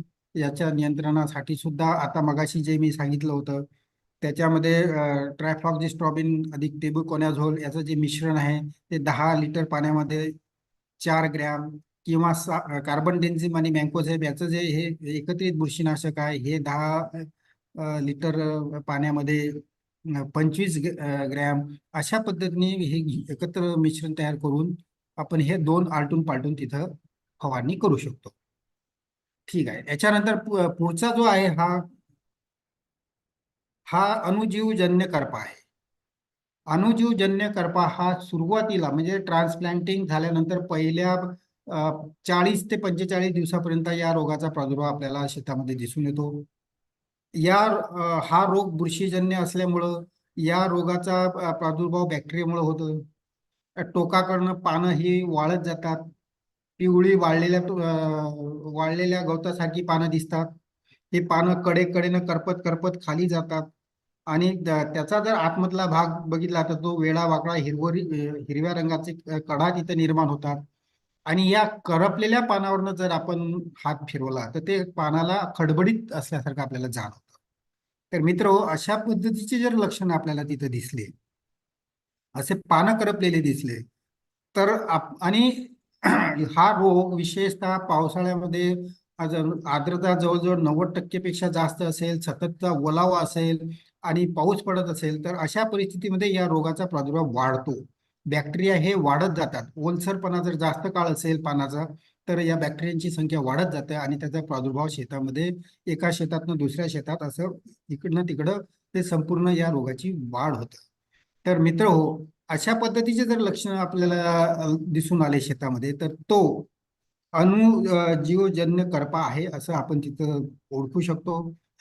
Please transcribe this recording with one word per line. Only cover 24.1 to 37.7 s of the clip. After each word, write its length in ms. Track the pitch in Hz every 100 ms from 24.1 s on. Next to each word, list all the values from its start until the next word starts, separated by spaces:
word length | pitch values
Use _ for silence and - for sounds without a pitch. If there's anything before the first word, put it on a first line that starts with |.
| 156
तयार 160 | 151
करून 400 | 147 151 143 170 180 _ _ _ -
आपण 240 | 147 165
हे 160 | 147 185
दोन 360 | 156 170 175
आलटून 300 | 156 143 165
पालटून 320 | 156 131 143
तिथं 380 | 147 127 143 180 - _ _ _ _
फवारणी 320 | 147 131 123
करू 220 | 185 208 139
शकतो. 320 | - - - _ _ _ _ _ _ _ _ _ _ _ -
ठीक 160 | 180 127
आहे, 100 | -
याच्यानंतर 560 | - 147 214 208 208
पु-, 360 | 214 220 196 175
पुढचा 400 | 170 165 165 233 233
जो 60 |
आहे 240 | 226 190 190
हा, 400 | 156 175 180 175 _ _ _ _ _ _ _ _ _ _ _ _ _ _ _ _ _ _ _ -
हा 300 | 180 202 220
अणुजीवजन्य 840 | 175 202 220 202 220 185 180 180 185
करपा 320 | 160 135 113
आहे. 260 | - - _ _ _ _ _ _ _ _ _ _ -
अणुजीवजन्य 840 | 160 214 233 226 190 196 196 208
करपा 320 | 202 170